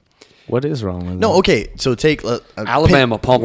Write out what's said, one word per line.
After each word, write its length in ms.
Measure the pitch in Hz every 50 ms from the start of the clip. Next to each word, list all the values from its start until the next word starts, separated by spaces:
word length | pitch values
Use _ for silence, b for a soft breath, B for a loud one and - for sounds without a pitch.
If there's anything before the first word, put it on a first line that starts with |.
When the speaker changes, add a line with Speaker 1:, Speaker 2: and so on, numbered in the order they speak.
| _ _ b b b b b b b
Speaker 1:
What 180 | b 117 127 139
is 200 | 147 156 127 107
wrong 220 | 95 90 90 90
with 100 | 87 90 92
Speaker 2:
No, 120 | 208 214
Speaker 1:
them? 80 | 165 185
Speaker 2:
okay. 340 | 190 202 160 110 98 - -
So 220 | - - 131 120
take, 280 | - - 156 151 - -
uh, 140 | 113 120 - - _ _
uh, 80 | - 107 110
Speaker 3:
Alabama, 480 | 120 143 160 151 - 139 131 120 113 101
Speaker 2:
pick 40 | -
Speaker 3:
pom-pom 180 | 127 127 120 117